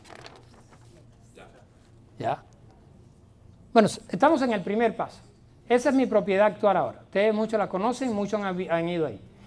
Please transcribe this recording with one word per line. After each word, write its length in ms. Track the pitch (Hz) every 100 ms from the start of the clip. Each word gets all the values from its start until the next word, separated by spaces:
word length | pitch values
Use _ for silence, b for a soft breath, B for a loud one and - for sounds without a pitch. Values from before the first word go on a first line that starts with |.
| - - - - - - - - - - - - - - - - - - - - - -
Ya. 240 | 117 143 - - - - - - - - - - - - -
Bueno, 140 | 226 208
s-, 160 | - -
estamos 320 | 185 285 311
en 120 | 262
el 80 | 214
primer 320 | 170 208 233 -
paso. 240 | 156 - - - - - -
Esa 200 | 240 285
es 60 | 262
mi 100 | 262
propiedad 420 | 214 196 190 208
actual 300 | 208 208 180
ahora. 220 | 131 -
Ustedes 300 | - 190 214
muchos 260 | 214 220 220
la 80 | 185
conocen, 460 | 185 220 247 262
muchos 280 | 208 202 214
han, 300 | 196 180 185
han 180 | 165 170
ido 160 | 175 151
ahí. 140 | 104 - b